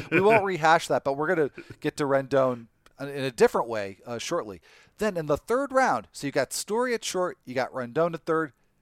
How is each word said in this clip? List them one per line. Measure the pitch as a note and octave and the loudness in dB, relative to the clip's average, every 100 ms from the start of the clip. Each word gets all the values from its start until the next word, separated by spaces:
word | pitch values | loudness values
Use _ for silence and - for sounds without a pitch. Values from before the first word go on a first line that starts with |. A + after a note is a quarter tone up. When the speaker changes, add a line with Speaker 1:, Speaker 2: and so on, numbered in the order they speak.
| - | 0
Speaker 1:
We | E3 | 2
won't | G3+ A3 | 4 4
Speaker 2:
<laughs> | |
Speaker 1:
rehash | G3 F3 D#3 E3 - | 2 2 4 4 4
that, | C3+ | 0
but | C#3 | 0
we're | C#3 D#3 | -2 0
gonna | F3 C#3+ - - - | 2 0 -4 -16 -8
get | D3+ - | -6 -2
to | C#3+ | 0
Rendon | C3+ C3+ C3+ C3 A#2+ A#2 _ _ - | 0 2 2 2 0 -8 _ _ -14
in | C#3+ | -10
a | C#3 C3+ | -6 -6
different | A#2+ A#3+ G3 A#2+ | 2 4 4 -2
way, | A2 G2 G2 - | -4 -4 -8 -10
uh, | A#2 | -8
shortly. | - E3+ G#2+ F2+ - - _ _ | -4 -6 -6 -12 -18 -20 _ _
Then | G#3+ F3 | -4 -4
in | D3+ | -2
the | C#3+ | -2
third | - B3 C#4 | 0 -2 0
round, | C4 B3 B2 F#2 | 2 2 2 -4
so | - C#3+ | -8 -2
you | |
got | D3 B2+ | 0 -2
Story | - - A3 B3+ A3+ | -4 -4 -2 -2 -2
at | |
short, | - F#3 F3+ - - | -4 -2 -2 -4 -6
you | |
got | B2+ A#2+ | -4 -2
Rendon | C3 A#2+ C3+ E3+ E3 | -4 -4 0 0 0
at | - | -2
third, | D#3+ D#3 - _ _ | -2 -2 -8 _ _